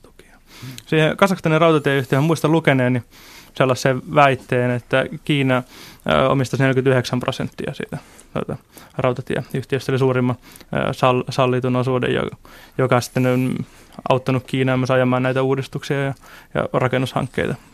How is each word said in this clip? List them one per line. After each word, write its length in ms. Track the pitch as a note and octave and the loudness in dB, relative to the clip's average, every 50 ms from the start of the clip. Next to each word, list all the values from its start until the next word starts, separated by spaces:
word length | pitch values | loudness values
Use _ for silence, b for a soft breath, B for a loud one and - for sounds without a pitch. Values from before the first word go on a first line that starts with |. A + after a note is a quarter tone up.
tukia. 340 | _ - _ _ - _ - - _ B B B B2 C3 B2+ B B | _ -20 _ _ -20 _ -20 -20 _ B B B -18 -16 -18 B B
Siihen 300 | - D#3+ D#3 D#3 D3+ - | -2 0 2 2 2 4
Kazakstanin 440 | - G3+ G3 F#3+ - - E3 D#3 D#3+ | 2 2 2 2 0 0 0 2 4
rautatieyhtiöhän 640 | E3+ E3 D#3+ D3+ - C#3+ C#3 C#3 B2+ - C#3+ C3+ D3 | 4 4 4 4 2 2 0 0 0 0 0 2 2
muistan 280 | E3 D#3+ D3 - D3 | 2 0 0 2 2
lukeneeni, 500 | D#3+ E3 D#3 D#3 C3+ C3 B2+ B2 B2+ A#2+ - - B B B B B B B B B | 2 2 4 2 2 4 2 2 0 -2 -4 -8 B B B B B B B B B
sellaisen 480 | - C#3 C3 B2+ - - C#3 C3 B2+ - - D#3 | 0 2 2 2 2 2 0 0 0 -4 -2 4
väitteen, 560 | D3+ C#3+ C#3 C3+ B2+ - - C3 B2 B2 B2 | 4 4 4 4 0 -2 -2 0 0 0 0
että 360 | B2 A#2+ - - C3+ C3 C3 - - D3 - | -2 -4 -4 0 0 0 0 -2 -6 -10 -4
Kiina, 380 | - D3+ C#3+ C3+ C3+ B2+ B2 B2+ B B B B B B B B - | -2 0 0 2 2 2 0 0 B B B B B B B B 2
ö, 180 | D#3 D3+ C3+ C3 | 2 4 4 2
omistaisi 340 | C3+ C#3 B2+ - - B2 | 2 0 -2 -2 0 0
neljäkymmentäyhdeksän 580 | C3+ C3+ B2+ C3 B2+ C3+ C3 B2+ A#2 - - B2 | 0 2 2 2 2 2 2 2 0 -2 -4 -4
prosenttia 540 | - - B2 - - B2+ - - - - C#3+ | -4 -4 -6 -6 -8 -10 -8 -10 -10 -10 -8
siitä, 240 | - - - - - B B B B B B | -10 -10 -10 -10 -12 B B B B B B
tuota, 240 | - D#3 - - - - _ B B B B B B - | -8 -8 -8 -8 -10 -12 _ B B B B B B -4
rautatieyhtiöstä, 920 | C3+ C3 B2 C3 - - - C#3 C3 - - C#3 A#2+ - C#3 B2+ - - | -2 -2 -2 -4 -6 -6 -6 -6 -6 -6 -8 -8 -6 -4 -6 -6 -4 -2
eli 60 | C3+ B2+ | 0 0
suurimman, 380 | C3+ C3 B2+ B2+ B2 B2 A#2+ - B B B B | 2 2 2 2 0 0 -2 -4 B B B B
ö, 300 | B B - C#3 C3+ - | B B -6 -4 -4 -4
sal-, 320 | C3+ - - C3 B2 B2+ B2+ - | -2 0 0 2 2 0 -2 -4
sallitun 460 | B2 - C3 B2 B2 B2+ B2+ B2+ B2 | -2 0 0 0 0 0 -2 -2 -2
osuuden, 380 | B2+ A#2+ C3 B2+ B2+ B2+ B2+ B2+ | 0 0 0 -2 0 0 0 -2
jo-, 160 | - - - - - - B B B B B B - | -2 -2 -4 -8 -12 -20 B B B B B B -2
joka 220 | C3 B2 B2+ B2 | 0 2 2 2
sitten 260 | A#2+ - - B2+ B2+ | 0 0 -2 0 0
on 300 | B2+ B2+ B2+ C3 B2+ - - B2 B B B B B B B - - | 2 2 0 0 -2 -2 -4 -6 B B B B B B B -2 0
auttanut 360 | C3+ B2+ C3 - C3 B2+ - | 0 0 0 0 -2 -2 -2
Kiinaa 300 | - - C3 C3 C3 C3 | -4 -2 0 0 0 0
myös 140 | B2+ B2+ B2 | 0 0 0
ajamaan 320 | C3 B2+ B2+ B2+ B2+ B2+ | 2 2 2 2 2 0
näitä 200 | B2+ C3 B2+ C3 | 0 0 0 0
uudistuksia 580 | C3 C3 C#3 C3+ C3 - - C#3 - - D3 C#3 | 0 0 0 -2 -4 -8 -10 -10 -6 -4 -2 -2
ja, 140 | C#3 C#3 C3 B B B B B B B - | -2 -4 -6 B B B B B B B -4
ja 140 | - - - | -4 -4 -2
rakennushankkeita 800 | - C3+ C3 B2 B2+ B2+ C3 A#2 - C#3 - A#2+ - - - - - - - - | -2 0 0 0 0 0 -2 -2 -4 -4 -6 -4 -4 -4 -4 -4 -4 -6 -10 -20